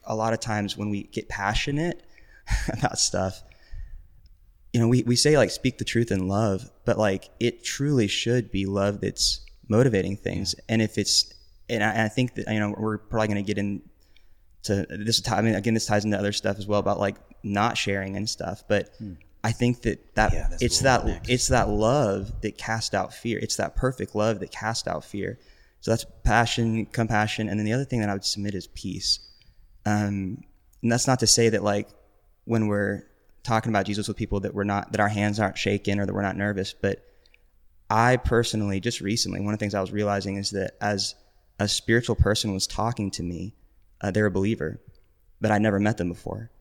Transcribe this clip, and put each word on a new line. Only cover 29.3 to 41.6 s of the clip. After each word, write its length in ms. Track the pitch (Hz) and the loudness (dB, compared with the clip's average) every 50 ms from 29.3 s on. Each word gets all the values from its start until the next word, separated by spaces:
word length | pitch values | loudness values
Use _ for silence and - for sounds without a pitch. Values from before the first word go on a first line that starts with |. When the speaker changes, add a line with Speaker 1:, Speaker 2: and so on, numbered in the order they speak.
| - _ _ - - - - - - - - | -20 _ _ -20 -20 -20 -20 -20 -16 -6 -2
Speaker 1:
Um, 580 | 104 107 104 104 101 101 98 95 92 113 - - - - _ _ _ _ _ | 0 2 2 2 0 -2 -2 -4 -4 -6 -8 -12 -18 -20 _ _ _ _ _
and 100 | - 117 | 0 0
that's 140 | 117 123 - | 2 2 2
not 120 | 139 127 123 | 2 2 4
to 80 | 113 | 4
say 220 | 104 - 120 117 113 | 4 4 6 6 4
that, 120 | 107 98 101 | 4 2 2
like, 260 | 104 104 104 104 - - - _ _ _ _ _ _ _ _ - | 0 0 0 -2 -6 -12 -20 _ _ _ _ _ _ _ _ -4
when 200 | 117 117 110 107 | 0 0 2 2
we're 360 | 104 101 101 101 101 101 98 - - _ _ _ _ - - - | 2 2 2 0 0 -2 -4 -6 -12 _ _ _ _ -20 -10 -4
talking 260 | - 113 110 - 117 | 0 0 0 2 2
about 160 | 110 101 95 | 0 0 0
Jesus 220 | 104 101 107 101 | 0 -2 -4 -4
with 80 | - 101 | -4 -4
people 240 | - 110 - 104 98 | -4 -4 -2 -2 -2
that 140 | 98 101 - | -2 -2 -2
we're 100 | 101 101 | -2 0
not, 300 | 101 101 101 - - 110 | 0 0 -2 -2 -2 0
that 80 | 107 | 2
our 80 | 104 104 | 2 2
hands 280 | 104 101 104 104 101 110 | 2 2 2 2 2 2
aren't 160 | 104 95 - | 0 0 0
shaking 420 | - - 101 101 101 - 104 101 101 | -2 -2 0 0 0 0 -2 -2 -2
or 60 | 101 | -2
that 80 | 98 98 | -2 -2
we're 80 | 101 | -2
not 160 | 101 95 87 | -2 -2 -2
nervous. 340 | 92 101 104 104 95 98 - - | -2 -2 -2 -2 -4 -4 -6 -6
But 300 | - - 98 - - - _ _ _ _ _ _ _ _ _ _ _ - - _ - - - | -4 -4 -4 -4 -4 -10 _ _ _ _ _ _ _ _ _ _ _ -20 -20 _ -12 -4 0
I 260 | 107 110 117 123 127 | 2 4 4 4 4
personally, 640 | 123 - - 117 117 113 - - 110 104 101 98 95 | 2 2 2 2 2 2 2 0 -2 0 0 -2 -2
just 220 | 90 120 - - | -2 -4 -4 -4
recently, 400 | - 98 113 117 - 95 92 92 | -2 -2 -2 -2 -2 -2 -4 -4
one 120 | 101 104 107 | -2 -2 -2
of 60 | 107 | -2
the 40 | 107 | -2
things 80 | 101 104 | -2 -2
I 60 | 98 | -2
was 100 | 95 90 | -2 -2
realizing 460 | 98 104 104 101 101 101 95 101 98 | -2 -2 0 0 0 0 -2 -4 -4
is 140 | 98 101 - | -4 -4 -4
that 260 | 98 98 95 - - - | -4 -4 -4 -4 -4 -4
as 360 | 104 104 104 95 - - - _ _ _ _ _ _ _ _ | -2 -2 0 0 -2 -4 -8 _ _ _ _ _ _ _ _
a 80 | - | -2